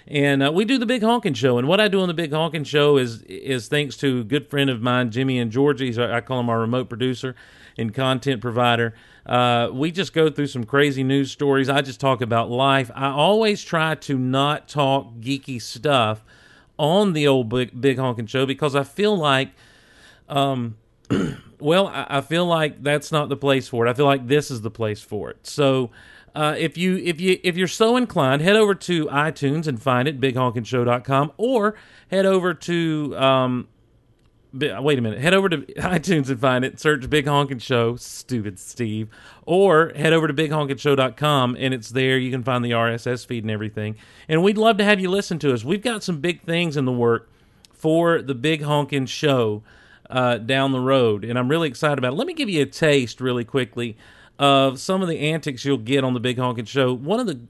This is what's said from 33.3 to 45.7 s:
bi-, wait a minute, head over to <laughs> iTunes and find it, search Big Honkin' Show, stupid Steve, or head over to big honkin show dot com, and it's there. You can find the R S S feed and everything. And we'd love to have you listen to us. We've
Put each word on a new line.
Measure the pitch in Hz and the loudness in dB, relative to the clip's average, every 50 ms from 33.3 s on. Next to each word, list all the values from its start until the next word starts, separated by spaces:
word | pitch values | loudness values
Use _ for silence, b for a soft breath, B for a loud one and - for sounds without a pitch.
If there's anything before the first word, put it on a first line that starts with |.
| 135 131 127 127 123 123 - - _ _ _ _ _ _ _ _ _ _ _ _ _ _ _ _ | 4 4 2 0 -2 -4 -6 -10 _ _ _ _ _ _ _ _ _ _ _ _ _ _ _ _
bi-, | - 131 143 135 92 104 | -8 -4 -4 -4 -4 -2
wait | 135 151 147 | 0 0 0
a | 127 117 | 0 0
minute, | 110 107 - | -2 -4 -2
head | 131 170 185 | 0 2 2
over | 196 196 | 2 2
to | 190 165 | 2 -2
<laughs> | 143 - - - | -4 -6 -8 -8
iTunes | - - 180 185 170 135 185 185 156 135 127 | -6 -4 -2 -2 -2 0 0 0 0 0 0
and | 135 110 | -2 0
find | 135 131 127 123 127 | 2 2 2 2 0
it, | 131 - - | -2 -4 -2
search | - 156 151 143 123 | 0 0 0 0 0
Big | 120 135 151 139 | 0 0 0 2
Honkin' | 147 143 143 143 139 131 120 | 2 2 2 2 0 -4 -8
Show, | - - 131 120 117 117 123 | -4 0 0 2 2 0 -2
stupid | 123 - - - - - - 127 117 101 104 98 | -6 -10 -16 -16 -14 -10 -6 -6 -4 -4 -6 -10
Steve, | - - - - - 120 110 107 110 110 107 B B B B B B B | -12 -16 -14 -8 -6 -6 -4 -4 -6 -6 -8 B B B B B B B
or | - 170 185 196 190 160 156 165 - - | 0 2 4 6 6 6 6 4 2 0
head | - 151 160 | 0 2 2
over | 165 165 156 | 4 4 2
to | 156 139 | 0 0
big | 139 156 147 | 0 -2 -2
honkin | 151 156 147 135 139 - | 0 -2 -2 -2 -4 -2
show | - 151 139 | 0 0 2
dot | 135 131 127 117 | 2 2 0 -2
com, | - 147 151 147 135 127 123 127 73 | -2 0 2 2 2 2 0 -2 -2
and | 127 131 | -4 -4
it's | 131 123 110 - | -4 -4 -8 -6
there. | 117 127 131 131 131 | -4 -2 0 0 0
You | 131 127 127 | 0 -2 -2
can | 127 131 | -4 -4
find | 117 131 127 123 120 | -4 -2 -2 -2 0
the | 120 117 | 0 0
R | 117 117 117 | 0 0 0
S | 117 117 - | -2 -4 -4
S | 123 127 117 - | -6 -6 -6 -6
feed | - 127 117 107 | -8 -8 -6 -4
and | 110 | -4
everything. | 107 104 107 107 - 110 107 104 107 B B B B B B | -4 -4 -6 -6 -6 -6 -6 -6 -8 B B B B B B
And | B 156 160 | B 0 2
we'd | 180 202 220 | 4 2 2
love | 208 220 226 226 | 4 4 4 4
to | 196 208 | 4 4
have | 202 208 190 | 2 2 2
you | 185 180 | 2 0
listen | 185 202 202 - 180 | -2 -2 -2 -4 -4
to | 151 147 143 127 | -2 0 0 0
us. | 117 107 | 0 0
We've | 135 | -2